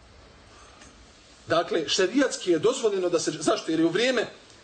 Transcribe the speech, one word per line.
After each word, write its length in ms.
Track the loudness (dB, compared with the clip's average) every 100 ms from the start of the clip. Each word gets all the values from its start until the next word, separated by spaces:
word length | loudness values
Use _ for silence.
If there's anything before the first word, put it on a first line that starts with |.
| -20 -20 -20 -20 -20 -20 -20 -20 -20 -20 -20 -20 -20 -14 -4
Dakle, 400 | -2 0 -2 -2
šerijatski 600 | 0 2 2 0 0 0
je 80 | 2
dozvoljeno 500 | 2 2 0 0 0
da 100 | -2
se... 120 | -2
Zašto? 400 | -4 0 0 0
Jer 100 | 0
je 60 | 2
u 40 |
vrijeme 360 | 2 0 0 -4 -8 -20 -20